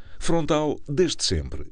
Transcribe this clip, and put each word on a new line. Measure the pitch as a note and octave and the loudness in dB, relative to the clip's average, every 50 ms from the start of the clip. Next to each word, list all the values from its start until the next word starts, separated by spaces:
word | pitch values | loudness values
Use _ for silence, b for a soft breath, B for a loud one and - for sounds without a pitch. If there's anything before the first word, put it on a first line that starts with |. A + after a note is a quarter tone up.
| b b b b | b b b b
Frontal | - - E3 E3 D3+ D#3 D#3+ D3+ D3+ D3 - - - - | 2 2 4 4 4 2 2 2 2 0 -2 -4 -4 -2
desde | D3 D#3 F#3 D3+ - - | 2 2 4 2 2 -2
sempre | - - F#2 D#2 C#2 C2+ C2+ D2 - - | -2 0 0 0 -2 -4 -6 -6 -8 -8